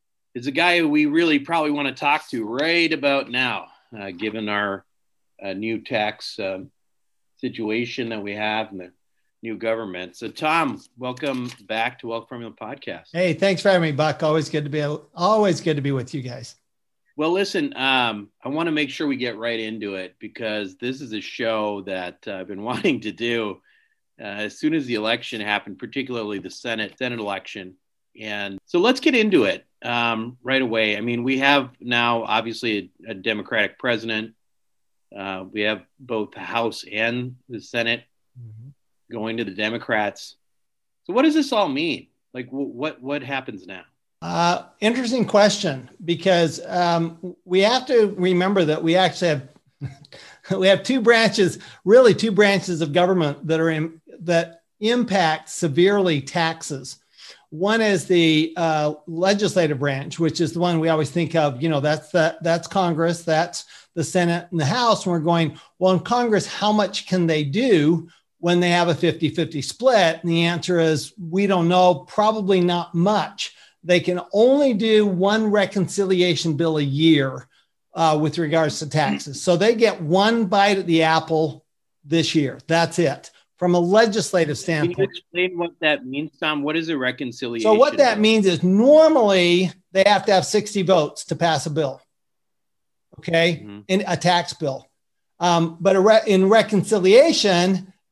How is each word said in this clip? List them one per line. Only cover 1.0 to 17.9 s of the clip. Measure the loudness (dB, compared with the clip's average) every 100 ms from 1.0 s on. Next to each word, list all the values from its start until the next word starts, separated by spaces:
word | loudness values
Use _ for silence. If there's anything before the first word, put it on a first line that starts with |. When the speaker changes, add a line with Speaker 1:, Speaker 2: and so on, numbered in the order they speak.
| 2
Speaker 1:
really | 2 2 2
probably | 0 -2 -2
wanna | -2 -6
talk | -4 -2 -2 -4
to | -8
right | -6 -4 -2 0 0
about | 0 0 -2 -2
now, | -2 -2 -4 -10 _ _ -14
uh, | -12
given | -8 -8 -6 -4
our, | -2 -2 -6 _ _ _ _ _ _
uh, | -12
new | -8 -6 -6
tax, | -4 -4 -4 -6 -12 -10
um, | -8 -8 -12 _ _ _ _ _ _ _
situation | -10 -6 -4 -4 -4 -8 -8
that | -8
we | -10
have | -6 -4 -4 -6
and | -10
the | -18 _ _ _ _ _
new | -12 -8
government. | -4 -4 -6 -10 -14
So, | -12 -14
Tom, | -6 -2 0 0 -4 -14 -14
welcome | -12 -8 -6 -6 -8 -12
back | -10 -6 -6 -8
to | -10
Wealth | -10 -10
Formula | -14 -16
Podcast. | -16 -16 -16 -14 -16 -10
Speaker 2:
Hey, | -4 -2
thanks | 0 0 0
for | 2
having | 2 2
me, | 0
Buck. | -2 0
Always | 0 0 -2
good | -4
to | -4
be, | -4 -4 -6 -12
always | -2 0 2 2 0
good | -2 -2
to |
be | -2
with | -4 -4
you | -10
guys. | -10 -12 -16 -20 _ _ _ _ _ -6
Speaker 1:
Well, | -2
listen, | -2 -2 -2 -4
um, | -4 -2